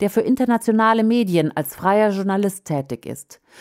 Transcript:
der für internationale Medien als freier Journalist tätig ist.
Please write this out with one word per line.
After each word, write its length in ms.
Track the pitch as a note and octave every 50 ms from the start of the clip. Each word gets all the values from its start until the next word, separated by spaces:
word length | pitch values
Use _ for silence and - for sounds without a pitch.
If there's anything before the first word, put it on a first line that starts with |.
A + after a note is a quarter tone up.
der 100 | G#3 G3+
für 120 | - A3 -
internationale 840 | - C4 - B3+ B3 A#3 A3+ - - A3 A3 A3 A3 A3+ A3+ A3
Medien 520 | A3 A#3 A#3+ A#3 F#3 F3 E3+ D3+ D3+ -
als 200 | D3+ D3 - -
freier 340 | - - F#3+ G3 G#3 G#3+ G#3
Journalist 540 | G3 G3 G3 G3 F#3+ G3 G3+ G3 F#3+ - -
tätig 420 | - D#3 C#3 C3+ C#3 B2 - -
ist. 340 | - A#2+ - - - - _ _ _ _ -